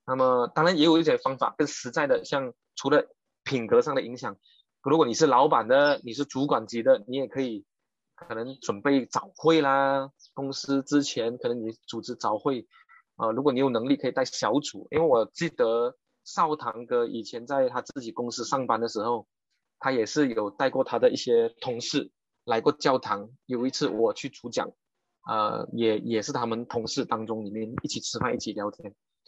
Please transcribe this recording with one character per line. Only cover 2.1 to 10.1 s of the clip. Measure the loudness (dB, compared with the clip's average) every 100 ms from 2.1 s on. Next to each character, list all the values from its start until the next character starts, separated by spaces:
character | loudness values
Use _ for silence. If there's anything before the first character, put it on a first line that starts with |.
| 0
像 | 0 -4 -4 -10 _ -8
除 | 2
了 | 2 0 _ _ _
品 | -6 -4 2
格 | 2
上 | 4
的 | -2
影 | -4 -10
响， | -10 -12 _ _ _ _
如 | 2 4
果 | 4
你 |
是 | 4 6
老 | 6 6
板 | 4 4
的， | 4 4 2 -4
你 |
是 | -8
主 | -6 -2 0
管 | 0 -2
级 | 0
的， | 4 4 2
你 | -6
也 | -4
可 | -4
以 | -4 -6 -12 _ _ _ _ _
可 | -10 -8
能 | -8 -8
准 | -8 -2
备 | 2 2 2
早 | -6 -6 0
会 | 4 4
啦， | 4 2 2 0 -4